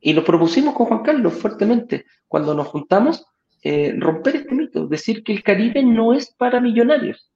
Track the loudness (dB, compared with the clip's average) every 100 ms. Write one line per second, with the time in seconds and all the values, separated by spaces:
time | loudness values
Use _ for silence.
0 | 2 2 2 2 2 2 0 0 0 0
1 | 0 0 0 -2 -6 -2 0 0 -2 -8
2 | -10 _ _ -2 -2 -4 -4 -8 0 2
3 | 2 0 _ _ _ _ -4 0 0 0
4 | -2 0 -2 -2 -4 -4 -4 -6 -4 -6
5 | -4 -6 -4 -4 0 0 0 2 2 2
6 | 2 0 -2 _ -2 0 0 2 2 2
7 | -2 -10 _